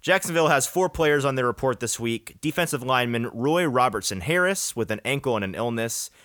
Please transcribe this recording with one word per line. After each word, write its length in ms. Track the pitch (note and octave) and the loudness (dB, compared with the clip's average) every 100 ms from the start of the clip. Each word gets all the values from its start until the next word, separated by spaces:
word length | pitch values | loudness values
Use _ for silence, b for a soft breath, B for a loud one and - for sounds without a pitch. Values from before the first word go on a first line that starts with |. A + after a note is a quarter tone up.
Jacksonville 460 | - F#3 - E3 D#3 | 0 0 2 2 4
has 180 | C#3+ - | 4 2
four 240 | F3+ F#3 | 0 0
players 360 | - D#3 D3 C#3 | 2 2 4 2
on 100 | C3 | 0
their 100 | B2 | 0
report 340 | A2 C3 A#2 | 0 -2 -2
this 200 | A#2 - | -4 -4
week. 380 | A#2 A2+ - - | -2 -4 -6 -6
Defensive 400 | D3+ D3+ E3 C#3 | -4 -2 -2 -2
lineman 480 | B2+ B2+ A#2+ A#2 A#2 | 0 0 2 -2 -4
Roy 340 | A2+ C3+ E3 E3+ | -2 0 2 2
Robertson 540 | B2 B2 G#2 - F#2+ | 4 2 0 -4 -6
Harris 540 | F2 F3 F3+ F#3+ - - | 0 2 2 0 -4 -4
with 140 | A2 | -2
an 120 | G#2+ A#2 | -2 -2
ankle 300 | C#3 C3+ A2 | -2 0 -2
and 100 | G2 | -2
an 80 | |
illness 560 | E2+ A#2 A#2 A2+ - - b | -4 -4 -2 -4 -4 -10 b